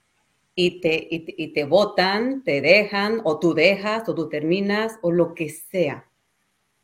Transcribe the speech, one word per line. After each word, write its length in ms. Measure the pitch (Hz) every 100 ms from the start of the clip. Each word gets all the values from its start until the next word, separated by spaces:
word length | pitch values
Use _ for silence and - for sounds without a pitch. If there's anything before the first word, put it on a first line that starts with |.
| _ _ _ _ _
y 260 | - 180 175
te, 280 | 165 160 -
y 100 | 165
te, 100 | 165 -
y 160 | 151
te 120 | 156
botan, 800 | 139 180 202 - 185 208 247 269
te 160 | 175 139
dejan, 600 | 143 202 202 202 202 156
o 160 | 160 151
tú 140 | 170
dejas, 540 | 156 170 196 208 220 220
o 60 |
tú 140 | 151 156
terminas, 680 | 147 156 190 196 208 220 220
o 80 | 175
lo 240 | 175 165
que 140 | - 151
sea. 600 | - - 185 151 123 - _ _ _ _ _ _ _